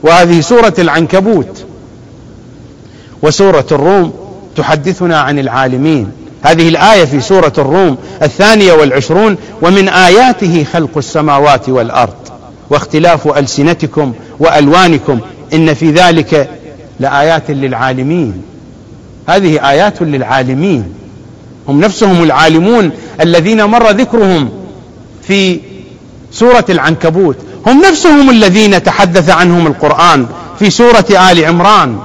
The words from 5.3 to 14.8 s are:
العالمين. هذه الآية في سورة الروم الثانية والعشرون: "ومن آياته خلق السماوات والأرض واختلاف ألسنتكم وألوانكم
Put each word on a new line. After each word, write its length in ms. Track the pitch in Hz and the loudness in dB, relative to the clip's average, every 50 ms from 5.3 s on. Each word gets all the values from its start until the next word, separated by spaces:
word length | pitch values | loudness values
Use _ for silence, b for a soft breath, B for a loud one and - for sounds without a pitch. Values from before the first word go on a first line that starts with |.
| 147 143 | -2 -4
العالمين. 720 | 135 123 113 131 135 131 127 127 135 156 160 139 107 92 - - - - - - | -4 -4 -2 -2 -2 -2 -2 -2 -2 -2 -2 -2 -4 -6 -10 -16 -20 -20 -20 -4
هذه 280 | - 147 170 165 165 165 | 0 0 2 2 2 0
الآية 360 | 160 160 170 202 220 202 170 | 0 2 2 4 4 4 2
في 160 | 135 139 143 | 2 0 -4
سورة 320 | 123 - 196 190 175 151 - - | -2 0 0 2 2 0 0 -2
الروم 400 | 143 131 147 185 196 170 135 123 B B B B | -2 0 0 2 2 0 0 -4 B B B B
الثانية 520 | 160 151 - - 196 208 220 214 202 185 170 | -4 -4 0 0 2 2 2 2 4 4 4
والعشرون: 640 | 156 151 139 127 139 135 - 160 185 214 220 202 - B B B B | 4 2 2 0 -2 -2 0 0 0 2 0 0 -2 B B B B
"ومن 280 | 156 170 185 196 190 190 | 0 2 2 2 2 2
آياته 760 | 160 180 185 175 180 220 254 254 240 - 208 175 170 170 147 - - | 2 2 2 4 4 4 4 2 0 0 -2 -2 -2 -2 -4 -2 -4
خلق 240 | 170 160 131 - 151 | -4 -4 -4 -6 -8
السماوات 720 | 131 - - 160 151 156 143 139 143 147 143 127 110 131 | -8 -4 -4 -4 -2 0 0 2 2 2 2 0 0 -2
والأرض 440 | 131 127 117 117 - 127 120 104 - - - - - - - - - - - - | -2 -2 -2 -2 -2 -2 -2 -2 -4 -12 -20 -20 -20 -20 -20 -20 -20 -20 -6 -4
واختلاف 680 | 143 143 - - - 156 165 175 170 151 - 151 139 147 | -4 -4 -2 -2 -4 0 2 2 0 0 0 -2 -2 -2
ألسنتكم 760 | 143 127 - - 139 160 170 165 - 147 - 156 151 135 113 B B B B B | -2 -4 -4 -2 0 0 0 -2 -4 -6 -4 -4 -4 -4 -6 B B B B B
وألوانكم 800 | 151 165 151 151 147 139 151 180 | 0 0 2 2 2 2 4 4